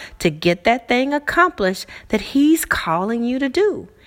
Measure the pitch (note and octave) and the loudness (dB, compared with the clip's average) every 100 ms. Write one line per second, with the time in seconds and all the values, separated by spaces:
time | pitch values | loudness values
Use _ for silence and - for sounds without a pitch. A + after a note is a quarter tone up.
0 | - - E3+ D#3 E3+ F3 - B3 - B3 | -18 -4 -4 0 0 0 0 0 0 -2
1 | C4 D4 C#4+ - F4+ - F#3+ F#3+ - - | 0 -2 0 2 2 2 -2 -2 -8 -18
2 | - A3 - C#4 D4 D#4+ - - - E3 | -4 -4 -2 2 4 4 0 -4 -2 -2
3 | G3 A#3 A#3 B3+ C4+ D4+ G#4 D4 F2 _ | -2 -2 -2 -2 -2 0 0 -2 -8 _